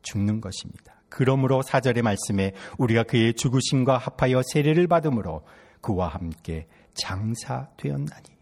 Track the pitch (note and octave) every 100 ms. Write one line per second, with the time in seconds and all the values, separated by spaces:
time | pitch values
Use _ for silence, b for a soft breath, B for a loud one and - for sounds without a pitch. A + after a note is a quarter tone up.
0 | - G2+ G2+ G#2+ G2+ - - - - _
1 | _ - C3 C3+ C3 C3 C3+ C3+ B2 A#2+
2 | A#2 G2+ - G2+ G2 B B - B2+ A2+
3 | A2+ B2 A2+ A#2 C3+ C3 - C3+ B2+ B2+
4 | - - C3 B2+ B2+ D3+ D3 D#3 F3 E3+
5 | D#3 A#2+ F2+ D#2 B B B B - F#2
6 | F2 E2 E2+ D#2+ - E2 D#2 b b -
7 | - F#2+ A2 A#2 - B2+ C#3 - C#3+ C#3
8 | D3 - - _